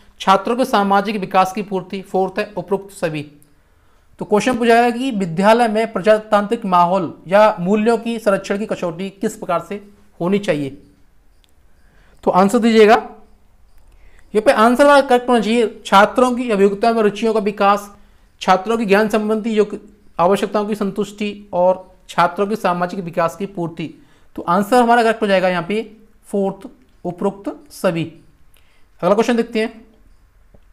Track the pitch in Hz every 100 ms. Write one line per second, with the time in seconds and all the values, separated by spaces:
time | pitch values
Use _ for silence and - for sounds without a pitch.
0 | _ - - 196 202 240 254 214 196 196
1 | 196 214 185 190 190 220 196 190 180 196
2 | 185 190 185 214 208 185 - 196 - -
3 | 170 151 143 - _ _ _ _ _ _
4 | _ - - 208 254 233 233 226 240 233
5 | 269 202 180 160 202 233 233 214 220 208
6 | 208 214 214 208 202 233 196 180 175 190
7 | 147 - 156 196 214 - 175 214 220 226
8 | 233 226 214 196 196 202 214 190 175 165
9 | 190 - 220 - 180 170 - 202 - -
10 | _ - 170 202 196 147 139 - - _
11 | _ _ _ _ _ _ _ _ _ _
12 | _ _ 208 180 196 240 226 220 208 254
13 | - - - _ _ _ _ - - -
14 | - - - 208 220 214 226 247 285 285
15 | 269 247 247 240 202 240 220 - - 196
16 | 208 254 254 240 247 196 196 202 233 226
17 | 208 202 226 214 208 202 196 202 - -
18 | - _ _ _ - 185 202 226 208 196
19 | 220 220 214 220 226 214 202 - - _
20 | - - 180 196 196 214 208 214 196 196
21 | 208 208 208 208 - 175 185 185 - _
22 | - - 226 226 202 220 185 175 180 190
23 | 170 170 165 - 196 180 170 165 156 -
24 | _ _ _ - - 180 202 247 233 240
25 | 226 226 208 190 185 180 165 214 220 -
26 | - _ - 202 196 196 262 - _ _
27 | 180 175 196 196 294 - - - 190 165
28 | 160 - _ _ - _ _ _ _ _
29 | 175 208 220 233 233 220 226 - - _
30 | _ _ _ _ _ - _